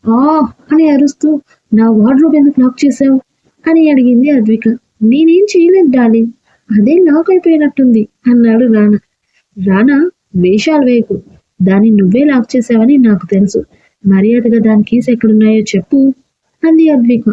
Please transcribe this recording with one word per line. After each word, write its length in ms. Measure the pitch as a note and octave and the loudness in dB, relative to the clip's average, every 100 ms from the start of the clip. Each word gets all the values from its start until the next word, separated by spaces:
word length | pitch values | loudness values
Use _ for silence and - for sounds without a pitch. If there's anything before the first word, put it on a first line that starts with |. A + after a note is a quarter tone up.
| - | -2
"ఆ" 380 | A#3 C#4+ D#4 C4 - _ | -2 0 0 -4 -8 _
అని 180 | D#4 D#4+ | 0 0
అరుస్తూ, 520 | C#4+ C#4+ - D4+ D4 _ _ _ | 0 -2 -2 -4 -4 _ _ _
"నా 160 | G#3+ A3+ | 0 0
వార్డ్రోబ్ 460 | G#3+ G#3+ C4+ D#4+ D4+ | 0 0 2 0 2
ఎందుకు 260 | C#4+ C#4 | 0 0
లాక్ 240 | B3+ B3+ C#4+ | -2 -2 -4
చేసావు?" 340 | B3+ C4+ C4+ _ _ _ _ D#4+ | -2 -2 -2 _ _ _ _ -2
అని 260 | E4 D#4 | 0 2
అడిగింది 380 | C#4 B3 A#3+ C#4 | 2 2 0 0
అద్విక. 380 | C#4 G#3+ A3 A3 B3 _ _ | 0 0 -2 -2 -4 _ _
"నేనేం 420 | A3 C4+ D#4+ F4 G4+ | -2 2 2 2 0
చేయలేదు 460 | F#4 E4+ F#4+ E4 | 0 2 2 2
డార్లింగ్, 400 | B3+ A#3 A3+ A#3 - _ _ _ | 0 0 0 -2 -8 _ _ _
అదే 240 | G#3 G#3+ | 0 2
లాక్ 380 | E4+ F4 D4 E4+ | 2 2 0 0
అయిపోయినట్టుంది" 760 | F#4 F4 D#4+ D4 - B3+ A3+ G#3+ _ B3 | 0 0 0 -2 0 0 0 -2 _ -2
అన్నాడు 460 | A#3+ A#3 A3+ B3 | 0 2 0 0
రానా. 260 | A3 G#3 G#3 _ _ _ _ _ G#3 F#3+ | 0 0 -2 _ _ _ _ _ -8 -4
"రానా, 420 | F#3+ B3+ C#4+ F4 _ _ F#3 | 0 0 0 -2 _ _ -4
వేషాలు 500 | F3+ G#3 D#4 D#4 B3+ | -2 0 -2 -2 0
వేయకు, 360 | A#3+ A3 F3+ - _ _ _ | -2 -2 -8 -12 _ _ _
దాన్ని 260 | F#3+ G3 A3 | -2 0 2
నువ్వే 340 | G#3 F#3 A3+ | 2 0 0
లాక్ 340 | D4 C4 A#3 C4 | 0 -2 -2 -6
చేసావని 400 | A3+ A3+ A3+ C#4+ | -2 0 2 2
నాకు 300 | A#3 G3+ E3+ | 2 0 -2
తెలుసు, 360 | F#3+ G3 - - _ _ _ G3 | -2 -2 -4 -8 _ _ _ -2
మర్యాదగా 520 | F#3+ G#3 A#3+ A#3 A3+ | 0 0 0 0 -2
దాని 240 | A3+ G#3+ | 0 -2
కీస్ 260 | G#3 A#3+ A#3+ | -2 -4 -2
ఎక్కడున్నాయో 520 | A#3 A3 G#3+ A3 A3 | -2 0 0 0 0
చెప్పు" 520 | G#3+ G3 F3 C#4 C4+ C4 _ _ _ _ | -2 -6 -2 0 0 -4 _ _ _ _
అంది 260 | D#4+ D#4+ D#4+ | 0 2 2
అద్విక. 400 | C#4+ A#3 A#3+ - | 0 0 -2 -2